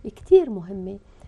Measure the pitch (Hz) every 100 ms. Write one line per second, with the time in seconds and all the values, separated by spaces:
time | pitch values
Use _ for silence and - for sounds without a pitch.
0 | - - - 381 311 202 175 196 185 202
1 | - -